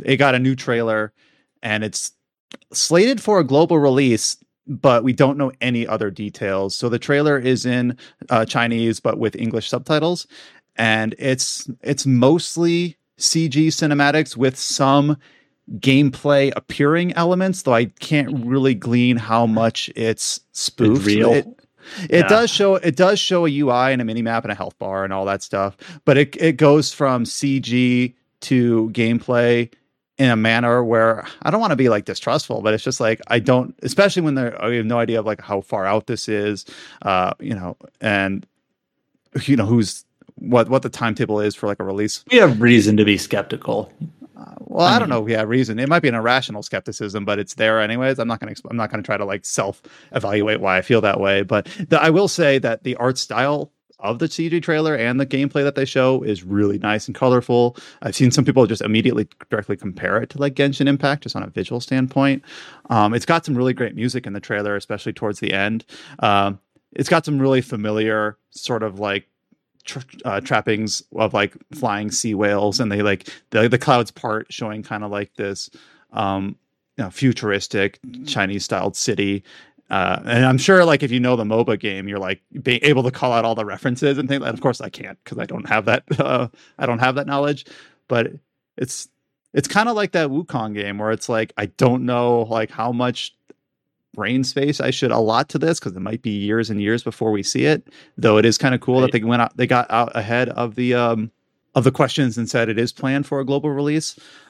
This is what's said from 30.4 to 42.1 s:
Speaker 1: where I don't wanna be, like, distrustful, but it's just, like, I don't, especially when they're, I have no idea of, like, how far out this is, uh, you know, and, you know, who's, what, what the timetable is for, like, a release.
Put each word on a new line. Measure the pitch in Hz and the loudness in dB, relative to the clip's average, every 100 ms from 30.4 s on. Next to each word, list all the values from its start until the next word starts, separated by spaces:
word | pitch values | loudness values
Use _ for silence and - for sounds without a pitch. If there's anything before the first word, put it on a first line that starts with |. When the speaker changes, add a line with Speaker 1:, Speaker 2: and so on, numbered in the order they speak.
| 110 113 120 120 | 2 2 2 2
Speaker 1:
where | 120 117 113 110 - - | 2 4 4 2 -6 -8
I | - | -2
don't | 214 | 0
wanna | 220 135 | 0 2
be, | 127 | 4
like, | 104 101 | 2 -2
distrustful, | 95 - 123 - 113 | -6 -2 -2 -2 -4
but | 107 | 0
it's | 107 131 | 0 -2
just, | 127 | -2
like, | 113 113 - | -2 -2 0
I | 117 | 0
don't, | 107 127 127 - | 4 2 0 -8
especially | 123 - 196 185 | -2 2 2 2
when | 156 135 | 0 0
they're, | 120 - | -2 -4
I | 110 120 | -2 -2
have | 110 | 0
no | 120 | 0
idea | 113 113 | 0 -2
of, | 107 | -2
like, | 104 | -6
how | - 101 | -4 -6
far | - 107 95 | -4 -4 0
out | 107 - | 0 -2
this | 110 - | -6 -4
is, | 104 104 98 - - - - | -2 -2 -4 -10 -20 -20 -8
uh, | - 92 92 - | -2 0 0 -4
you | - | -8
know, | 104 90 - - _ | -8 -8 -12 -18 _
and, | 110 101 98 95 - _ _ _ _ _ _ _ _ - | 0 0 0 -4 -10 _ _ _ _ _ _ _ _ -6
you | - 135 | 0 2
know, | 101 | 4
who's, | 120 104 - - _ _ - | 2 2 -4 -16 _ _ -14
what, | 98 123 113 | 0 2 4
what | 131 | 2
the | 120 | -2
timetable | - 113 107 107 104 | -4 -4 -2 -2 0
is | 104 | 0
for, | - 107 | -2 -4
like, | 101 | -4
a | |
release. | 95 98 107 | -4 -4 -4